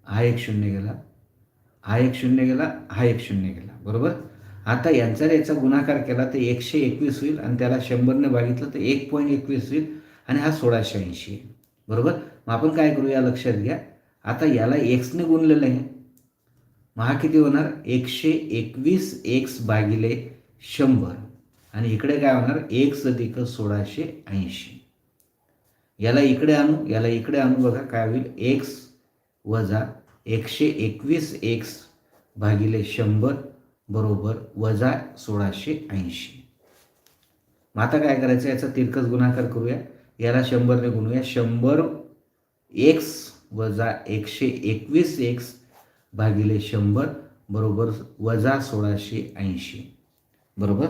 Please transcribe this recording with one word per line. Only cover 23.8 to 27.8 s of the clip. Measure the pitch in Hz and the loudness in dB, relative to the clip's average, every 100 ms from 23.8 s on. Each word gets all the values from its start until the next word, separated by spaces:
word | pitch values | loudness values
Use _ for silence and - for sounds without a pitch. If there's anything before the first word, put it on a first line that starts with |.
| 98 - 165 - - | -4 -6 -10 -10 -6
ऐंशी. | 98 90 - - - _ _ _ _ _ _ _ _ _ _ _ - | -4 -4 -8 -16 -20 _ _ _ _ _ _ _ _ _ _ _ -4
याला | 113 135 | 2 4
इकडे | 139 127 156 | 4 4 4
आणू, | 147 147 156 - | 4 4 2 0
याला | 110 117 | 0 0
इकडे | 117 113 139 | 0 0 2
आणू. | 131 127 123 | 2 4 2
बघा | 120 | 0